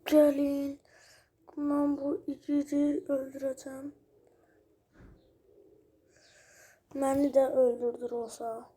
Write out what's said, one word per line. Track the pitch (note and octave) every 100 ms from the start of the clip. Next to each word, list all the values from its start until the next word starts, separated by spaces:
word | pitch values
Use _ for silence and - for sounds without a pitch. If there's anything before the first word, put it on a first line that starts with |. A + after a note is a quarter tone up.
| -
Gəlin. | D4+ D4 C#4 C#4+ C#4 C#4 C#4 _ - - - _ _ - - D4
Mən | C#4+ C#4+ C#4
bu | C#4 D4+ -
igidi | C#4 - D4 C#4 C#4+ D4 C#4+ - C#4
öldürəcəm. | C4+ C4+ C4+ C4 C4+ C4+ C#4+ - _ _ _ _ _ _ _ _ _ - - - _ _ _ _ - - _ _ _ _ _ - - - - _ _ C4+
Məni | C4+ C4+ C#4+ C4+
də | C4+ C4
öldürdür | B3 A#3 A#3+ A#3+ A#3+ A#3+
olsa. | A3+ - A#3 A3+ B3